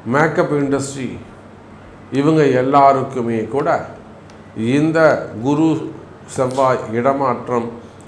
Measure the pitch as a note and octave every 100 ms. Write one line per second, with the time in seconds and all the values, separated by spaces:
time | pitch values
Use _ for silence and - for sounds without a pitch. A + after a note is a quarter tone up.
0 | A2+ C3+ D#3 F#3 F3 D3 C#3 C#3 C3+ C3+
1 | A#2+ F2+ - - - - - - - -
2 | - C3 C#3+ D#3+ C#3+ B2 C3 C#3+ C#3 C3+
3 | B2 B2+ A#2 A2+ G#2 C3 D3+ C#3 - -
4 | - - - - - - A2+ C#3 D#3 D#3+
5 | D#3 A#2+ - G#2 B2 D3 D#3+ D3 - -
6 | - - - - C3 C3 C3 B2 - A2+
7 | B2+ C#3 C3+ A2+ - B2 A#2 - - -